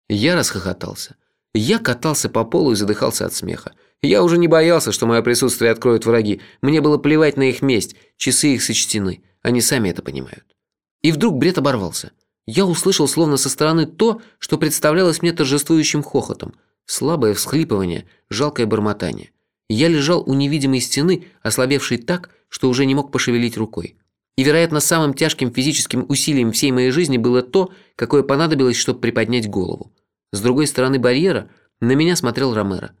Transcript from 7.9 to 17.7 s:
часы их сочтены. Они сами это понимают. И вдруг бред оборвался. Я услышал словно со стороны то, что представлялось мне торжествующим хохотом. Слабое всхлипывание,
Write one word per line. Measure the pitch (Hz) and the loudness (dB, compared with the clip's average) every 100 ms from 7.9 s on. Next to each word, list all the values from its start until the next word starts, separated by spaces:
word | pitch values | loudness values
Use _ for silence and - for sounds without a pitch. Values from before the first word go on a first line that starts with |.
| - _ - | -10 _ -6
часы | 135 120 151 117 | -2 2 2 0
их | |
сочтены. | - 110 - 107 95 82 _ _ | -2 -2 -2 -2 -4 -6 _ _
Они | 120 123 | -2 0
сами | 110 127 95 | 0 0 0
это | 82 | -4
понимают. | - 69 65 - _ _ _ _ _ _ | -8 -10 -12 -16 _ _ _ _ _ _
И | 160 | -2
вдруг | 151 226 131 | 0 0 2
бред | 165 180 | 0 0
оборвался. | 147 110 87 - - - _ _ - | 0 0 -4 -8 -12 -18 _ _ -4
Я | 120 190 | 0 0
услышал | 160 190 - 143 | 2 0 0 0
словно | 160 156 135 | 2 2 0
со | 131 | -2
стороны | - 156 165 151 | -2 0 2 0
то, | - 226 220 - _ | 0 0 0 -8 _
что | - 151 | -6 -2
представлялось | 156 - 151 165 180 160 | -2 0 2 2 2 0
мне | 170 | -2
торжествующим | 170 135 147 147 160 147 147 | 0 0 0 2 2 2 -2
хохотом. | - 131 - - - - _ _ - | -2 -2 -4 -8 -12 -16 _ _ -10
Слабое | - 135 165 110 | -4 -2 0 0
всхлипывание, | 98 - 147 156 | 0 -2 -2 0